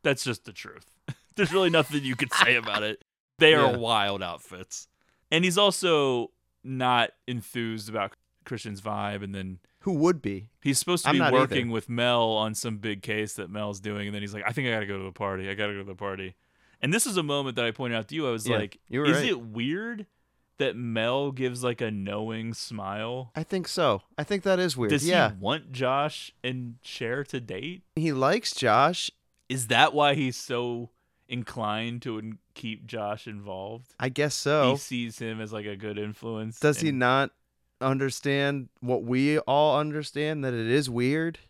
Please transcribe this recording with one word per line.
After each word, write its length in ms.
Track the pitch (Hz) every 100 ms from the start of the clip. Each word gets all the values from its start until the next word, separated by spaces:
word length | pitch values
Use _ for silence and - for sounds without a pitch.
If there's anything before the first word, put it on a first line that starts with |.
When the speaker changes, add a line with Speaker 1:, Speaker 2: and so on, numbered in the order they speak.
Speaker 1:
That's 220 | 147 135
just 200 | 135 113 -
the 60 |
truth. 380 | 95 101 - _ _ -
<laughs> 240 | - _ -
There's 160 | 180
really 180 | 185 180
nothing 320 | 165 147 147
you 140 | 135 127
could 160 | -
say 240 | - 123 123
about 260 | 110 104
it. 220 | 107 - _ _ _ -
They 140 | 156
Speaker 2:
Yeah. 180 | 156 139
Speaker 1:
are 40 | 123
wild 420 | 113 110 101 98
outfits. 680 | 90 80 - 92 95 - - _ _ _ _
And 140 | 160
he's 120 | 180 175
also 760 | 202 - 180 156 139 123 113 _ _ _
not 460 | 127 131 123 123 113 _ -
enthused 600 | 123 - 123 113 110 104
about 260 | 107 98 - _ _
Christian's 360 | - 120 113 98
vibe, 420 | 107 104 104 104
and 100 | 101
then 280 | 98 95 92 _ _
Speaker 2:
Who 100 | 196
would 280 | 160 165 170
be? 300 | 104 95 107 _
Speaker 1:
he's 180 | 139 131
supposed 240 | - 180
to 60 | -
Speaker 2:
I'm 40 |
Speaker 1:
be 40 | 143
Speaker 2:
not 120 | 151
Speaker 1:
working 340 | 127 123 135 117
Speaker 2:
either. 40 |
Speaker 1:
with 160 | 113 -
Mel 420 | 120 120 120 113
on 240 | 110 110 107
some 220 | 117 104
big 240 | 110 104
case 320 | 101 107 107
that 140 | - 90
Mel's 300 | 104 104 95
doing, 300 | 104 104 101
and 60 |
then 80 | 101
he's 120 | 101
like, 80 | 104
"I 60 | 101
think 140 | 123 131
I 60 |
gotta 140 | 113 101
go 120 | 98
to 60 |
the 80 | 95
party. 360 | 92 101 95 98
I 60 |
gotta 200 | 98 104
go 40 | 101
to 40 |
the 100 | 98
party." 400 | 90 101 95 95 - _ _ _ _
And 120 | 131
this 140 | 202 262
is 100 | 185
a 60 |
moment 320 | 151 143 135 123
that 80 |
I 60 | 117
pointed 260 | 110 127 117
out 120 | 107
to 60 | 156
you. 100 | 139
I 40 |
was 160 | 113 110
Speaker 2:
Yeah, 80 | 110
Speaker 1:
like, 240 | 101 - _
Speaker 2:
you 120 | 127
were 60 | 147
Speaker 1:
"Is 120 | 139
Speaker 2:
right. 80 | 240
Speaker 1:
it 120 | 147
weird 680 | 117 110 123 175 226 226 208 _ _ _ _ _
that 180 | 135 113
Mel 540 | 120 113 113 131 143
gives, 320 | 131 127 123
like, 180 | 127 117
a 80 | 117
knowing 640 | 107 98 101 110 110 113
smile?" 760 | 110 - 107 98 104 110 127 123 151
Speaker 2:
I 60 |
think 260 | 165 190 170
so. 340 | - 147 101 _ -
I 80 |
think 200 | 147 202
that 140 | 196 180
is 180 | 180 127
weird. 120 | 110
Speaker 1:
Does 160 | 147 156
Speaker 2:
Yeah. 240 | 180 113
Speaker 1:
he 60 | 98
want 340 | 101 156 -
Josh 640 | 127 127 135 147 - - _
and 340 | 127 127 123 120
Cher 400 | - - 117 131
to 160 | 143 131
date? 420 | 117 95 143 185 _ -
Speaker 2:
He 160 | 160
likes 420 | 135 131 214 -
Josh. 560 | - 123 110 147 180 - _ _ _ _
Speaker 1:
Is 160 | 131 113
that 260 | 120 147
why 220 | 147 147
he's 220 | 139 131 120
so 540 | - 123 123 120 117 _ _ _ _
inclined 720 | 123 113 123 107 107 117 120
to 160 | 120 110
in-, 200 | 110 107 _
keep 320 | - 117 110 113
Josh 400 | 113 104 107 -
involved? 680 | 104 101 95 98 117 127 -
Speaker 2:
I 80 | 127
guess 260 | 123 147
so. 380 | - 143 151 131
Speaker 1:
He 40 | 139
sees 400 | - 123 117 -
him 220 | 117 110
as, 120 | 110
like, 140 | 107 104
a 100 | 98
good 220 | 107 104
influence 600 | 107 104 117 113 110 113
Speaker 2:
Does 220 | 151 151
he 80 | 160
Speaker 1:
and 100 | 131
Speaker 2:
not 320 | 123 135 139 _ _ _ _ _
understand 880 | 131 135 135 - 143 139 139 143 120 _
what 240 | 123 123
we 340 | 117 127 139 151
all 380 | - 139 151 143
understand, 680 | 151 151 147 143 151 156
that 80 | 135
it 120 | 120 113
is 240 | 135 131
weird? 480 | 120 123 151 165 160